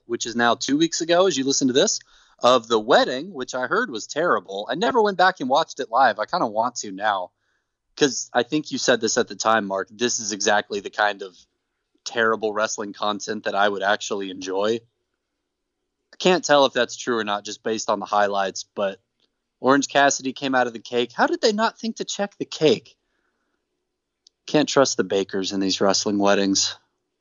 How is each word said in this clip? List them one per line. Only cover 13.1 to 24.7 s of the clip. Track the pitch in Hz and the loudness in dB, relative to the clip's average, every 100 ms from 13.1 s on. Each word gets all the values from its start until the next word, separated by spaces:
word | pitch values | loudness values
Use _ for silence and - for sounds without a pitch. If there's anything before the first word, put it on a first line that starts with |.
| 104 - 107 107 | -4 -6 -8 -4
that | 98 | 2
I | 104 | 2
would | 98 | 2
actually | 95 104 - 104 98 | 0 -2 -2 -6 -6
enjoy. | 92 95 95 104 113 113 _ _ _ _ _ _ _ _ _ _ _ _ | -8 -6 -2 -2 -2 _ _ _ _ _ _ _ _ _ _ _ _ _
I | - | -2
can't | 185 180 135 | 2 2 4
tell | 147 131 | 4 4
if | |
that's | 127 117 - | 2 -2 -4
true | - 117 | -4 -2
or | |
not | 107 104 104 | -2 -4 -6
just | 104 | -10
based | 117 110 - | -4 -4 -2
on | 104 | -4
the | 95 | 0
highlights, | 104 101 101 95 90 | 0 2 0 -4 -6
but | - - 98 98 _ _ _ _ _ _ | -12 -6 -6 -6 _ _ _ _ _ _
Orange | 123 139 131 | 2 2 2
Cassidy | 143 139 135 131 | 2 4 2 -6
came | - 139 131 | -6 -2 0
out | 123 | 0
of | |
the | 113 | -4
cake. | - 123 123 | -6 -4 -2
How | - 269 | 0 -2
did | 349 | 0
they | 247 | 0
not | 214 220 - | 0 -2 -4
think | 226 - | -10 -8
to | - | -8
check | - 202 - | -6 -8 -6
the | - | -10
cake? | - 156 110 - _ _ _ _ _ _ _ _ _ _ _ _ _ _ _ - | 0 2 2 -2 _ _ _ _ _ _ _ _ _ _ _ _ _ _ _ -2
Can't | 151 | 0
trust | 139 | 2